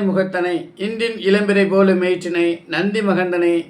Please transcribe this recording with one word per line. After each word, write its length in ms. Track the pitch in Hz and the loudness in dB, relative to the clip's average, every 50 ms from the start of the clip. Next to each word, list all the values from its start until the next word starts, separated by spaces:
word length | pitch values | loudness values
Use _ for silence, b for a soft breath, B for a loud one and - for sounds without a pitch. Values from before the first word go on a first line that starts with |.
| 202 | 0
முகத்தனை, 440 | 190 190 190 190 190 190 180 175 180 175 156 151 - - - 190 | 0 2 0 0 0 -2 -2 -2 -2 -2 -4 -6 -10 -10 -8 -6
இன்றின் 300 | 214 226 220 233 233 220 190 175 | -6 -4 -4 -4 -4 -4 -2 0
இளம்பிறை 360 | 190 202 202 202 202 196 202 196 190 | 2 2 2 2 2 2 2 2 2
போலும் 300 | 190 196 196 190 185 180 | 4 4 4 4 4 2
மேய்ச்சினை, 420 | 180 185 180 170 175 175 175 170 170 170 170 - - - 156 | 2 0 -2 -2 -4 -4 -2 0 0 0 -2 -4 -6 -6 -4
நந்தி 280 | 160 190 202 196 190 202 | -2 -2 -2 -2 0 0
மகந்தனை, 440 | 196 175 180 180 180 175 170 175 170 170 170 165 - | 0 0 0 0 -2 0 0 0 0 0 0 -4 -6